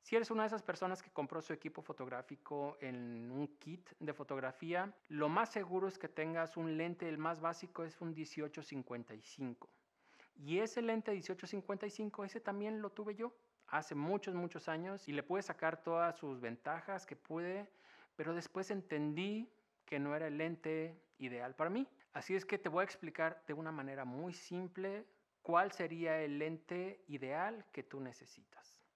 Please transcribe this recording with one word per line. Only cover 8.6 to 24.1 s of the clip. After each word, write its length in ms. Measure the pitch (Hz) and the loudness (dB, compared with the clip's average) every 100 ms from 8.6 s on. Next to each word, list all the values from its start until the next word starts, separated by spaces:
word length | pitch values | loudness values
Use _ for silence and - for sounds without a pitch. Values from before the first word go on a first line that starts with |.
cincuenta 520 | 151 139 127 120 113 | -6 -6 -4 -6 -6
y 60 | 107 | -12
cinco. 480 | - - 135 120 - _ _ _ _ - - - | -14 -6 -4 -4 -12 _ _ _ _ -20 -20 -12
Y 240 | 143 170 | 0 2
ese 200 | 220 226 | 2 2
lente 300 | 233 226 220 | 2 2 2
dieciocho 360 | 202 156 185 185 | 0 0 -4 -2
cincuenta 400 | 208 185 196 208 | -4 -2 -2 -2
y 40 | |
cinco, 340 | - 214 202 | -2 -4 -2
ese 160 | 196 233 | -6 -2
también 400 | 226 202 208 220 | -2 0 0 -2
lo 100 | 208 | -4
tuve 240 | 196 214 | -4 -6
yo 200 | 208 233 - _ _ - | -2 -4 -6 _ _ 0
hace 260 | 143 156 | 0 0
muchos, 400 | 147 151 202 202 | 0 2 2 2
muchos 340 | 180 175 165 160 | 0 0 -4 -2
años 400 | 160 180 196 - | -2 -2 -4 -2
y 40 | |
le 100 | 143 | -2
pude 180 | 143 185 | 2 0
sacar 420 | 196 - 160 160 | 0 2 2 2
todas 340 | - 165 170 165 | 2 6 6 4
sus 240 | 151 131 | -4 -2
ventajas 680 | 120 120 - 160 - 190 - | -2 -2 -2 -2 -2 -4 -4
que 100 | 143 | -12
pude, 540 | - 160 175 190 202 - - - - - | -4 -2 0 -2 -4 -14 -20 -20 -20 -4
pero 180 | 156 | 0
después 360 | 170 165 - 190 | 0 -2 -4 0
entendí 800 | 202 185 151 151 151 190 214 240 _ _ _ - | -2 0 2 2 2 2 0 -2 _ _ _ -4
que 120 | 147 | 0
no 160 | 143 | 2
era 120 | 147 160 | 2 0
el 100 | 147 | 2
lente 640 | 160 165 160 160 160 165 _ _ | 0 0 0 0 0 -6 _ _
ideal 360 | 131 120 123 | -4 -4 -6
para 160 | 131 160 | 2 2
mí. 180 | 208 269 - - | 4 0 -4 -10
Así 220 | - - | -8 0
es 100 | 190 | 0
que 140 | 190 196 | 2 0
te 100 | 190 | 2
voy 140 | 160 | 4
a 20 | |
explicar 580 | 190 - 165 156 160 160 - | 2 0 -8 2 2 2 -6
de 80 | |
una 180 | 151 160 | -4 -2
manera 320 | 156 139 139 | -2 -4 -4
muy 300 | 127 | -4